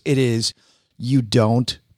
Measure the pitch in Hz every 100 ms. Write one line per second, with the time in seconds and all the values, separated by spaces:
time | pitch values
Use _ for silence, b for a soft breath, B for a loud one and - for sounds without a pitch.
0 | - 135 127 113 113 - _ _ _ -
1 | 117 135 113 120 110 120 123 - _